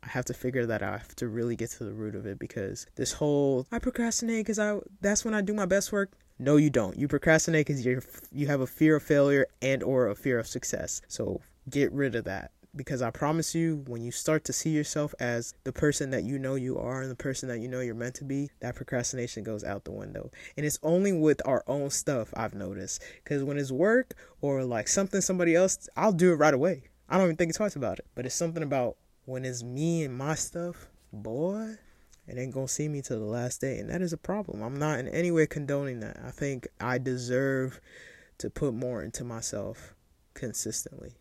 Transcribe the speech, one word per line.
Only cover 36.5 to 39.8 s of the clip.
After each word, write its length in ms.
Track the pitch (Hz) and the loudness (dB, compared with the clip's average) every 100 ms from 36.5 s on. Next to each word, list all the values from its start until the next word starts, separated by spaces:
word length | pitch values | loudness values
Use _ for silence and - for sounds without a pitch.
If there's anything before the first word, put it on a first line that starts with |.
| 131 - _ | -4 -8 _
I 200 | 117 127 | -2 -2
deserve 840 | 131 127 120 123 135 135 131 - _ - - - - _ | -2 -4 0 0 2 0 -2 -6 _ -20 -20 -20 -20 _
to 120 | 110 | -8
put 240 | - 147 | -2 -2
more 280 | 113 127 120 | -2 -4 -4
into 220 | 82 - | -6 -8
myself 720 | 123 113 113 107 101 104 | -8 -6 -6 -6 -6 -10